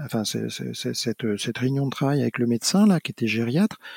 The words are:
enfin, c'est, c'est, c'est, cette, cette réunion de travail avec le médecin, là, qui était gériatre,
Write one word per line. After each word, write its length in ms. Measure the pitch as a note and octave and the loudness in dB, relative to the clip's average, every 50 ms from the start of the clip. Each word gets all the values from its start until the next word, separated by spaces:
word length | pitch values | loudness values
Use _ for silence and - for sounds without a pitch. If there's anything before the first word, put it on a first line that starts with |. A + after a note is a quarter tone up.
| C#3+ | -4
enfin, 180 | B2 - A2+ | -4 -2 -2
c'est, 260 | G#2 - - A2 A2+ A2+ | -2 -2 -4 -4 -4 -4
c'est, 220 | - - - B2 | -6 -6 -8 -8
c'est, 220 | A#2 - - B2 A#2 | -6 -6 -6 -6 -4
cette, 420 | - - A#2+ G#2+ - B2 A2 G#2 | -4 -4 -4 -4 -2 -2 -2 -2
cette 220 | G2 - A#2 A2 A#2 | -2 -4 -4 -4 -2
réunion 280 | B2 C3 C3+ C#3 C#3 | 0 0 0 0 -2
de 40 | C3 | -2
travail 320 | - - C#3 C3+ C#3+ C#3 | -2 0 0 2 2 2
avec 160 | B2 A2+ - A#2+ | 0 0 0 0
le 80 | A#2+ | 0
médecin, 400 | A#2+ A#2+ A2+ - - - G3 G#3+ | 0 0 0 0 2 4 6 6
là, 140 | G#3 F3+ D3+ | 6 6 4
qui 100 | - - | 0 -4
était 160 | - - A#2+ | -4 -2 -2
gériatre, 540 | G#2+ G#2+ A2+ A#2 A#2 B2+ E3+ G#3+ A3+ - - - - - | 0 0 0 0 2 2 2 2 2 0 -6 -18 -16 -14